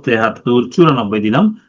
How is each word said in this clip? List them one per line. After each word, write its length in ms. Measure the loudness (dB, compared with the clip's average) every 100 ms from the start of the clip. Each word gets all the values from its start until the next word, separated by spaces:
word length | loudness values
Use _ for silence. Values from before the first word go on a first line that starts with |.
তেহাত্তর 680 | -2 -2 -2 -4 -2 0 0
চুরানব্বই 500 | 2 2 2 -2 -4
দিলাম। 400 | -2 0 0 -2